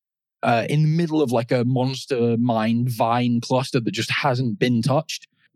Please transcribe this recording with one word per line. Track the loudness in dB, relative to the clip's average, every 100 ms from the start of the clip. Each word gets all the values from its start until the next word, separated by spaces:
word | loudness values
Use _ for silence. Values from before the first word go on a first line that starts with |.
| _ _ _ -6
uh, | 0 0 0
in | 2
the | 2
middle | 2 0 0
of, | 2
like, | 0 0
a | 0
monster | 0 0 -2 -4 -4 0 0 2
mind | 0 2 2 0 -2
vine | 0 0 2 2 0
cluster | 0 -2 0 -2
that | -2
just | -4 -4
hasn't | -2 -2 0 -2 -2
been | 0 2
touched. | 2 0 -2 -12 -14 _ _